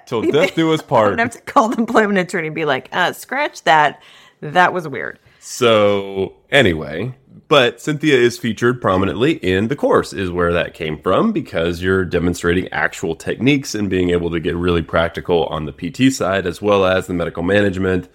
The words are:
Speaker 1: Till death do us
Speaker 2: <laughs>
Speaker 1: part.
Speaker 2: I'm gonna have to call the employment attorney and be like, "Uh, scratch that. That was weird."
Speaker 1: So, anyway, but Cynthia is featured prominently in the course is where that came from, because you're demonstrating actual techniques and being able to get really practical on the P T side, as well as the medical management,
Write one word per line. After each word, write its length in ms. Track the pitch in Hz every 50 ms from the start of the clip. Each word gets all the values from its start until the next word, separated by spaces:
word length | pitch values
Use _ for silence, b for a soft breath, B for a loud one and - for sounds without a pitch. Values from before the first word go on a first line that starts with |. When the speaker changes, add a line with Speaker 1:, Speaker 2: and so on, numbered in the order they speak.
| -
Speaker 1:
Till 140 | - 123 110 294
death 320 | 339 - 151 185 180 -
do 180 | 160 165 160 156
us 80 | 156
Speaker 2:
<laughs> 0 |
Speaker 1:
part. 260 | - - 143 113 107
Speaker 2:
I'm 40 | 104 98
gonna 100 | - 233
have 80 | 247
to 100 | - -
call 280 | - - - 277 220 214
the 80 | 269
employment 400 | 226 226 - 247 226 214 202 202
attorney 300 | 185 170 - - 175 160
and 80 | 160 151
be 100 | 160 160
like, 240 | 147 131 131 - -
"Uh, 220 | - 185 175 151 123
scratch 500 | - - - 254 277 294 302 - - -
that. 380 | 175 160 156 151 143 - B B B B B B B B -
That 320 | 156 151 143 180 180 127 156
was 140 | 185 156
weird." 320 | 147 131 98 71 55 - _ b b b b
Speaker 1:
So, 960 | - - - - 123 117 110 107 104 101 101 101 98 98 98 95 95 - - _ _ -
anyway, 680 | 135 143 123 90 82 76 73 71 76 85 110 127 127 _ _ _ - - _
but 320 | - 156 139 123 117 - -
Cynthia 380 | - 151 151 151 156 151 139
is 200 | 123 120 117 117
featured 440 | - - 117 101 - 120 123 127 127
prominently 520 | - 104 92 92 98 92 73 98 123 160 165
in 340 | - - 92 92 95 110
the 80 | 113 147
course 360 | - 247 269 185 98 - -
is 200 | - 87 95 87
where 220 | 85 87 87 85 87
that 200 | 85 76 - -
came 260 | - 82 78 76 76
from, 300 | - 90 95 135 196 226
because 500 | 208 156 131 - - 85 82 87 87 82
you're 220 | 90 95 95 95 92
demonstrating 640 | 80 90 82 85 90 87 - - 85 87 92 - -
actual 460 | - 71 80 87 - - 101 82 80
techniques 600 | - - 92 - - 110 139 147 135 139 - -
and 140 | 107 104 95
being 200 | 92 92 90 87
able 220 | 87 87 85 85
to 80 | 85 85
get 160 | 78 85 85
really 260 | 85 87 90 85 85
practical 640 | 76 - - 82 85 85 - 80 - - 87 80 71
on 200 | - 78 78 78
the 80 | 73 69
P 180 | - 90 82
T 180 | 76 - 131 135
side, 380 | 131 - 98 90 98 98 87
as 140 | 90 80 -
well 220 | 101 104 101 98 92
as 240 | 92 92 92 87
the 60 | - 90
medical 300 | 85 82 82 - 87 85
management, 640 | 90 98 104 104 101 90 92 95 92 92 90 87 - b